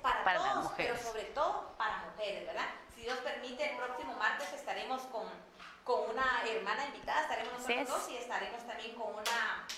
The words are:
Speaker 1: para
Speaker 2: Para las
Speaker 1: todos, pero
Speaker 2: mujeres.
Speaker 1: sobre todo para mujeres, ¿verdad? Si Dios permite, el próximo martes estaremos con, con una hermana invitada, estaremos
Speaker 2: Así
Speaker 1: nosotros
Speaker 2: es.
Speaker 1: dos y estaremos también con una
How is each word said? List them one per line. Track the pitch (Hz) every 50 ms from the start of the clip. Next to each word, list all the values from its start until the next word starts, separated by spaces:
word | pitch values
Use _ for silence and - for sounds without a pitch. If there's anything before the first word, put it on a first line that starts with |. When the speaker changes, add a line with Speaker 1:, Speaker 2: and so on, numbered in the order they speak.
Speaker 1:
para | - 254 254 - -
Speaker 2:
Para | 185 180 -
las | - - -
Speaker 1:
todos, | 151 151 - -
pero | - 156 - 160
Speaker 2:
mujeres. | - -
Speaker 1:
sobre | 226 214 214 -
todo | - - 277 320 370 - - - - -
para | - 220 214 - - 165 165
mujeres, | - 214 214 196 - - -
¿verdad? | 160 180 226 247 - - - - - -
Si | 233 226
Dios | 240 262 254
permite, | 262 - - 233 247 262 247 302 285 -
el | -
próximo | 240 240 - 254 302 302 254 233
martes | 220 214 220 - - 285 - 294
estaremos | - - 214 185 202 226 247 262 254 -
con, | - 240 208 185 175 - - - - - - - - - - -
con | 254 233 214 214 220
una | 233 262 262 254 247 240 233
hermana | 226 220 220 190 202 220 254 285
invitada, | 285 - - - - 269 302
estaremos | 311 302 233 220 226 240 - - -
Speaker 2:
Así | 233 240
Speaker 1:
nosotros | 262 285 254 294 -
Speaker 2:
es. | -
Speaker 1:
dos | 311 254
y |
estaremos | 240 247 247 208 190 196 220 233 240 233
también | 233 214 220 220 220 220
con | 233 220 202 202
una | 208 214 220 - 226 226 214 - - - - -